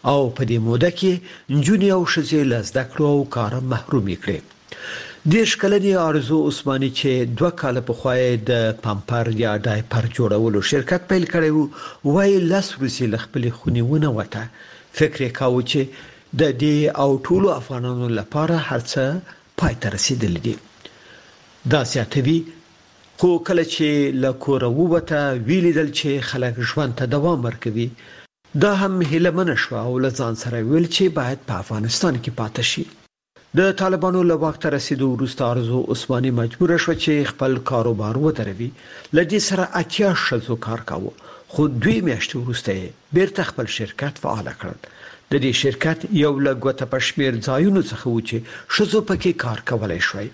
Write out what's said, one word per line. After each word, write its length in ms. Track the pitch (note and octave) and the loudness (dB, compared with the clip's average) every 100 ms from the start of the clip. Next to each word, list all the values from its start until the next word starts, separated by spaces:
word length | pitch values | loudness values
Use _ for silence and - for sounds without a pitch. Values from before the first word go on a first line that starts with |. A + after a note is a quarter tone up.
| B2+ | 2
او 120 | C#3+ B2+ B2 | 2 2 0
په 80 | B2 | 0
دې 80 | A#2 A2+ | 0 2
موده 220 | A#2+ F3 F3 | 2 2 2
کې 140 | F#3 F3+ - - - C#3+ | 0 0 -6 -20 -2 2
نجونې 340 | C3+ G#3 G3 F#3 | 4 4 4 4
او 80 | E3+ | 2
ښځې 340 | D#3+ D3 D#3 C3+ | 0 2 2 2
له 100 | A#2+ G2+ | 0 -2
زده 140 | C#3 B2 | -4 -4
کړو 160 | - D3 C#3+ | 0 2 2
او 80 | C#3 | 2
کاره 240 | B2 G#2+ B2 B2+ | -2 -2 -2 -2
محرومې 440 | A#2+ - C3+ G2 F2 | -4 0 0 0 -4
کړې. 160 | - E2 - - _ - - - - - D3+ | -4 -6 -8 -20 _ -18 -14 -14 -14 -2 2
دېرش 200 | G#3 A3 - | 4 4 2
کلنې 300 | G3 G3+ G3 F#3 | 2 4 4 4
آرزو 340 | E3 D3+ B2 D#3 C#3+ | 2 0 2 2 2
عثماني 360 | C#3+ C#3+ C3 C3+ B2+ | -2 -2 0 0 0
چې 340 | C#3 B2+ A#2+ A#2 | 0 2 0 0
دوه 100 | F3 E3+ | 0 0
کاله 220 | C#3 B2 A#2+ | -2 -2 -2
پخوا 240 | A#2 C3+ B2+ | -2 0 2
یې 120 | B2+ A#2+ A2 | 2 2 2
د 240 | A#2+ A2 A2 A2+ | 2 2 -2 -4
پمپر 420 | G2 - A#2+ A#2 A2 | -4 -2 -2 -2 0
یا 100 | A2+ G#2 A#2 | 0 0 -2
ډایپر 420 | G#2+ A#2 A#2 A2+ - | -2 -2 -2 -2 0
جوړولو 460 | A#2 G#2 A2+ G#2 - | 2 2 2 2 0
شرکت 340 | D3 C3 F3+ - | 0 0 -2 2
پیل 160 | F#3+ F3 | 0 2
کړی 160 | F3 D#3+ D#3 | 0 2 2
و، 40 | D3 - - - C#3 | 0 -4 -16 -4 0
وایي 260 | E3 G3 G3 E3+ | 4 4 4 2
لس 180 | F#3+ F#3+ - | 0 -2 -4
ورځې 260 | C3 - A#2+ | -4 -2 -2
له 60 | A#2 | -2
خپلې 260 | - C#3+ A#2+ - | -4 -4 -4 -2
خونې 240 | - A#2+ A#2 | -2 0 2
ونه 200 | D3+ D3+ G#2+ | 2 2 0
وته. 260 | G#2 G#2+ A#2 - - - - - | -4 -8 -10 -16 -20 -20 -16 0
فکر 180 | D#3 D3 | 0 2
یې 60 | B2+ A#2+ | -4 0
کاوه 240 | C3 B2 B2 | 2 2 0
چې 400 | D3 C3 - - - _ B2+ | 0 -2 -6 -20 -20 _ 0
د 100 | D#3 C3 | 2 2
دې 160 | D3+ D3 D3 - | 2 4 2 2
او 80 | C#3 C3+ C3+ | 2 2 2
ټولو 240 | F3+ G3 | 4 4
افغانانو 560 | C#3 A#2+ B2+ B2 B2 A#2+ A2 | 0 -6 -6 -4 -2 -2 -2
لپاره 380 | G2 D3 D#3+ E3 B2+ | -2 -2 2 0 0
هر 140 | B2+ A#2 | -4 -2
څه 140 | - C3+ F3 - - _ - | -2 0 -2 -8 -20 _ -2
پای 140 | D#3+ A#2 | 0 0
ته 80 | A2+ | -4
رسېدلي 460 | G2 - B2 G#2 E2+ A#2 | -2 -2 0 0 0 -2
دي. 100 | G#2 - - - - - - - - - _ B2 | -6 -10 -20 -20 -20 -20 -20 -20 -20 -20 _ 0
دا 60 | D3 A#2+ | 2 2
زیاتوي، 420 | C3 G#2+ C#3+ C3 E3 - - _ _ _ _ _ - | -2 -2 0 2 0 -2 -16 _ _ _ _ _ 2
خو 120 | F3+ E3+ E3+ | 2 2 2
کله 140 | F3 D#3+ | 0 0
چې 440 | - D3+ D3 C#3 C3 | 0 2 2 2 2
له 60 | C3 B2+ - | 0 -2 0
کوره 260 | C3 B2 C3 | 2 2 2
ووته، 420 | E3+ E3 - D3+ C#3+ B2+ A2+ | 2 2 2 0 0 -2 0
ویې 140 | F#3 F3 | 4 4
لیدل 260 | D#3 D3+ C#3+ | 2 0 -2
چې 320 | D3 C#3 A#2+ | -2 -2 -4
خلک 300 | C3 B2 A#2+ A#2 | -2 -2 -2 -2
ژوند 260 | - C#3 A#2+ | 0 -2 -2
ته 80 | B2+ | -2
دوام 320 | D3 D#3+ D#3 A#2+ | 0 2 0 -2
ورکوي. 380 | A2+ A#2 G#2+ A#2 - - - - _ _ D3 | -4 -4 -2 -4 -6 -20 -20 -20 _ _ 2
دا 80 | G#3 G3 | 2 4
هم 260 | G3 F#3 D#3 | 2 0 0
هیله 200 | E3 F3 E3 | 2 2 2
منه 160 | F3+ B2 | 0 0
شوه 180 | - A2+ | -2 -4
او 100 | A#2+ B2+ | -2 0
له 40 | C3 A#2 | 0 0
ځان 180 | A#2 A2 | -4 -4
سره 180 | A#2+ A#2 | -4 -4
ویل 240 | A2 D#3+ E3+ | 2 2 2
چې 260 | - F#3+ D3+ | 2 2 2
باید 260 | B2 C3 - | -2 -4 -6
په 100 | F#2+ | -6
افغانستان 520 | - G#2+ A2+ - F3+ B2 | -4 -4 -2 0 0 0
کې 160 | A#2+ A#2 | -4 -6
پاتې 240 | A2 A#2 A#2+ | -6 -4 -4
شي. 120 | - - - _ _ _ _ _ D#3+ | -4 -8 -14 _ _ _ _ _ 2
د 100 | F#3+ F#3+ | 2 2
طالبانو 420 | F#3+ F#3 F#3 F#3 F3 | -2 0 0 2 2
له 40 | D#3+ | 2
واک 160 | D#3 - | -2 -2
ته 80 | D#3+ | -2
رسېدو 320 | C#3 - C#3 C3+ | -2 -2 -2 0
وروسته 340 | B2 C3 - B2 | 0 -4 -2 0
آرزو 280 | B2 A#2 B2 - | 0 0 -2 -2
عثماني 380 | A#2 - B2+ C3 A#2+ | -4 -2 0 0 0
مجبوره 360 | A#2 - F3+ E3+ E3+ | -2 0 2 2 2
شوه 100 | D#3+ | 0
چې 340 | - D3 C#3 | 0 2 0
خپل 260 | - C3+ C3 B2+ | -2 0 0 0
کاروبار 480 | B2 A#2 G#2+ G#2+ B2+ | 0 0 0 -2 0
ودروي. 460 | D3+ - G2+ F#2+ A#2+ - - - - | 0 0 -6 -6 -8 -10 -20 -20 0
له 100 | D3+ E3+ | 2 2
دې 100 | G3+ - | 0 0
سره 180 | F#3+ F3 F3+ | 0 0 -2
اتیا 280 | E3+ - G3+ E3 | -4 0 2 2
ښځو 340 | - A#2+ - A2+ A2+ | 0 -2 -2 -6 -4
کار 160 | A2+ - | -6 -6
کاوه، 220 | D#2 G2 - - - - | -6 -8 -10 -20 -20 -6
خو 100 | - D3 | 0 0
دوې 300 | B2 C#3+ A3+ F3 | 2 2 2 0
میاشتې 280 | A#2 - C3 | -2 -4 -6
وروسته 340 | B2 A#2+ - | -4 -4 -4
یې 440 | F#2+ F2+ - _ D#3 | -4 -6 -16 _ 0
بیرته 300 | G3 G3 E3+ | 2 0 -4
خپل 200 | - A2+ - | -4 -6 -6
شرکت 440 | G#2 - C#3+ C#3+ | -8 -6 -8 -6
فعال 280 | - A2 - - | -4 -4 -6 -10
کړل. 200 | E2+ - - - - - _ | -12 -12 -18 -20 -20 -20 _
د 80 | C#3 | 0
دې 100 | B2+ A#2+ | 2 2
شرکت 440 | C#3 B2 D#3 D#3+ F3+ F#3+ | 0 0 -2 -2 0 2
یو 140 | D3 C#3 C#3 | 2 2 0
له 60 | C3 | 0
ګوته 260 | C3 C3 B2 | -2 -2 -4
په 120 | C3 - | -2 -2
شمېر 320 | - C3+ A#2 C#3 | 0 0 0 -2
ځایونو 340 | C3+ F#3+ G3 - | 2 4 2 0
څخه 160 | G#2+ B2+ | -4 -2
و 140 | A#2 A2+ | -2 -2
چې 80 | A2+ - - - | -6 -8 -18 -4
ښځو 260 | - G#3 G#3 G#3+ | 0 2 2 0
پکې 240 | F#3 F3+ E3+ | 0 0 0
کار 200 | A#2+ A2 - | -4 -4 -4
کولی 280 | A#2 G#2+ F2 - | -2 -2 -2 -4
شوی. 180 | G2 G#2+ | -4 -10